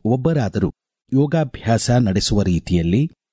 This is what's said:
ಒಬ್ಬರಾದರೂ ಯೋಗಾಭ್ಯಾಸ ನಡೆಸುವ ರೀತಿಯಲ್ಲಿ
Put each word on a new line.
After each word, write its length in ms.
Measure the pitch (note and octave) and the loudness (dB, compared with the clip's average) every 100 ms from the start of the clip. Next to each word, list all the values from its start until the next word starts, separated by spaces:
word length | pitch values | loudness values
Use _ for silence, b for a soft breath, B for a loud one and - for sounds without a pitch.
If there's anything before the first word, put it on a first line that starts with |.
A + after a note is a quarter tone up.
| G#2+ | -2
ಒಬ್ಬರಾದರೂ 640 | C3 D3 D#3 G#2 G2 F2+ - _ _ - | 0 0 0 -2 -2 -4 -6 _ _ -4
ಯೋಗಾಭ್ಯಾಸ 800 | C3+ D3 D#3+ C#3+ - A2 A#2 - | 0 2 0 -2 -4 -2 0 2
ನಡೆಸುವ 500 | B2 A2 F#2+ - G#2 | 2 2 0 0 0
ರೀತಿಯಲ್ಲಿ 720 | F#2 E2+ - F2 E2 G#2 D#3+ _ _ | 0 0 0 0 2 0 -2 _ _